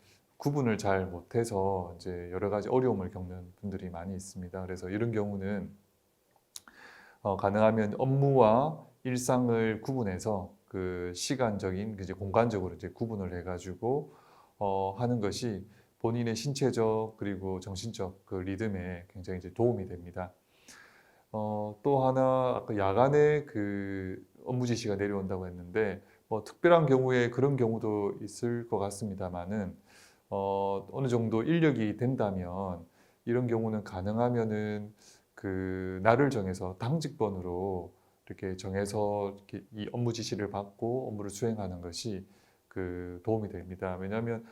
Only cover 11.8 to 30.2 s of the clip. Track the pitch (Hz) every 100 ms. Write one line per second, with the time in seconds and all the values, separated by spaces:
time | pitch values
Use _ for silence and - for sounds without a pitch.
11.8 | 110 101 90 92 98 104 120 104 90 85
12.8 | 90 - 117 107 90 90 87 90 95 87
13.8 | 113 139 147 - - - _ - 101 95
14.8 | 98 98 123 123 101 98 120 95 - -
15.8 | _ _ 117 117 117 113 143 139 131 117
16.8 | 110 110 110 - 101 98 95 92 95 92
17.8 | 113 104 92 - _ 95 92 98 113 98
18.8 | 90 87 87 95 90 92 90 - 120 110
19.8 | 90 87 87 92 90 - _ _ - -
20.8 | - - _ _ _ 110 107 107 107 107
21.8 | 143 139 131 131 131 131 127 117 - 107
22.8 | 98 98 135 147 147 151 147 110 101 101
23.8 | 98 98 95 - - - - 127 123 113
24.8 | 110 98 101 101 95 95 92 90 87 101
25.8 | 107 92 - _ _ 110 - - 175 170
26.8 | 147 131 127 127 120 120 135 135 113 113
27.8 | 110 104 101 98 107 - 120 117 117 104
28.8 | 101 101 110 95 92 90 87 107 92 -
29.8 | _ - - _